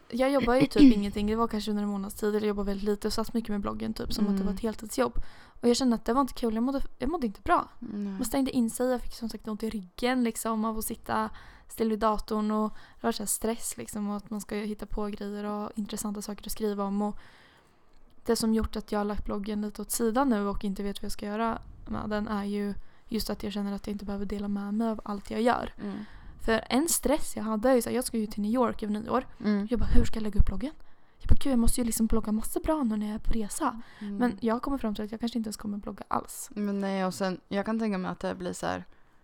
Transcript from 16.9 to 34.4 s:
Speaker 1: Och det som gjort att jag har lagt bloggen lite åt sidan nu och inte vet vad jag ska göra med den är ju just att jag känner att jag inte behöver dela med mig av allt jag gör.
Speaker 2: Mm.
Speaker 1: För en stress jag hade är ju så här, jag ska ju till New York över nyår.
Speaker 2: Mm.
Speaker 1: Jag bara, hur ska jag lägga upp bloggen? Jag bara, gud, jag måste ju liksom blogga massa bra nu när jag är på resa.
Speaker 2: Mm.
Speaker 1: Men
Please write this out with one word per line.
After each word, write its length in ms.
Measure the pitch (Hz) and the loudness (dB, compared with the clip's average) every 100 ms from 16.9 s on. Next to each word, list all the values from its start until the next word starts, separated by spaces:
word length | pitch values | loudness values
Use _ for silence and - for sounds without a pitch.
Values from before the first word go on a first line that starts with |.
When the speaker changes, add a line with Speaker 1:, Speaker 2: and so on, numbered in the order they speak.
| 202 | -2
Speaker 1:
Och 160 | 208 202 - - - - _ _ - - - - | -2 -4 -12 -20 -20 -20 _ _ -20 -20 -20 -6
det 120 | - 226 | -2 0
som 180 | 220 | 2
gjort 220 | 220 214 214 | 0 0 -4
att 160 | - | -4
jag 80 | 208 | -2
har 40 | |
lagt 200 | 208 208 | -2 -4
bloggen 360 | - 208 202 208 | -4 -4 -4 -6
lite 220 | 208 - | -6 -8
åt 80 | 214 | -6
sidan 380 | - 226 226 277 | -2 2 2 2
nu 180 | 214 202 | 2 0
och 160 | 202 | -2
inte 180 | 208 190 | -2 -2
vet 160 | 202 196 | -4 -4
vad 20 | |
jag 80 | 202 | -4
ska 140 | - 208 | -4 -4
göra 320 | 208 226 - - - - | -2 -2 -4 -8 -16 -10
med 240 | 214 220 | -6 -4
den 180 | 208 214 | -4 -2
är 160 | 208 | -4
ju 300 | 202 208 202 202 - - - | -4 -4 -4 -6 -8 -14 -6
just 220 | 220 208 | -4 -4
att 120 | 208 | -6
jag 100 | 214 | -6
känner 200 | 208 202 | -4 -4
att 120 | 196 - | -6 -6
jag 80 | |
inte 100 | 208 | -8
behöver 220 | 196 202 202 | -6 -6 -4
dela 220 | 208 202 | -4 -4
med 260 | 202 202 | -4 -4
mig 140 | 208 226 | -2 -2
av 120 | 214 | -2
allt 260 | - 202 - | -6 -8 -6
jag 120 | 220 | 0
gör. 300 | 240 - - - | 2 0 -2 -8
Speaker 2:
Mm. 140 | 208 208 214 - - - | -8 -8 -12 -16 -18 -6
Speaker 1:
För 240 | - 226 - | 0 0 2
en 180 | 240 330 | 0 2
stress 480 | - - 302 - 214 | 0 2 2 0 -2
jag 60 | |
hade 260 | 208 220 247 | -4 0 4
är 40 | |
ju 80 | 254 | 4
så 60 | 233 | 2
här, 80 | 233 | -2
jag 80 | |
ska 140 | 254 233 | -2 -4
ju 80 | 214 | -4
till 160 | 208 | -2
New 80 | 202 | 0
York 320 | 247 226 - | 2 2 0
över 100 | 214 | -4
nyår. 340 | 208 226 226 - - | -4 -2 -2 -2 -4
Speaker 2:
Mm. 220 | 208 202 208 | 0 0 0
Speaker 1:
Jag 100 | 233 | 2
bara, 60 | - | 10
hur 180 | 240 | 10
ska 100 | 233 226 | 10 8
jag 60 | |
lägga 180 | 214 208 | 6 8
upp 60 | - | 8
bloggen? 260 | 196 254 - - - - - | 6 -4 -8 -14 -18 -20 2
Jag 100 | - | 8
bara, 100 | - | 10
gud, 100 | 277 | 10
jag 60 | 247 | 6
måste 220 | 233 - | 6 6
ju 40 | |
liksom 220 | 233 220 220 | 2 2 4
blogga 260 | 220 214 | 2 2
massa 280 | 214 - 359 | -2 -2 -2
bra 220 | 339 311 | 0 0
nu 140 | 240 214 | 0 -2
när 100 | 214 | -4
jag 80 | |
är 40 | 214 | -2
på 140 | - | 2
resa. 480 | 226 202 - 285 226 - - | 2 2 -2 -2 -4 -10 -12
Speaker 2:
Mm. 180 | 208 202 | -8 0
Speaker 1:
Men 220 | 247 202 | 0 0